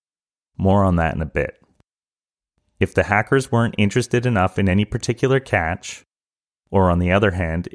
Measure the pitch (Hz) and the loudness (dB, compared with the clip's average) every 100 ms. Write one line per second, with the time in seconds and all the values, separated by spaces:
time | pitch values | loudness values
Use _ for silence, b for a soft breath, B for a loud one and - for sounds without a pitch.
0 | _ _ _ _ _ - 95 101 95 85 | _ _ _ _ _ -2 2 2 2 2
1 | 80 - 76 - 65 - _ _ _ _ | 0 -4 -6 -4 -6 -8 _ _ _ _
2 | _ _ _ _ _ _ _ - 95 - | _ _ _ _ _ _ _ -6 -2 0
3 | 92 104 - 135 - 117 117 - 101 123 | 0 0 0 -2 0 0 0 0 0 0
4 | - 120 123 107 92 - 98 95 104 117 | 0 -2 0 0 0 0 0 2 0 -4
5 | - 117 131 131 - 98 80 90 - - | -6 -2 0 0 0 -2 -2 -6 -10 -18
6 | _ _ _ _ _ _ - 98 92 87 | _ _ _ _ _ _ -4 2 4 2
7 | 87 98 104 90 82 82 87 | 2 2 2 0 -4 -4 -8